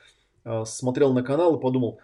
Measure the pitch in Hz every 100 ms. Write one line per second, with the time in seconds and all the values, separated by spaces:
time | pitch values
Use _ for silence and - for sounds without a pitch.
0 | - _ _ _ 117 113 110 - 127 127
1 | 139 127 127 147 175 151 127 127 113 -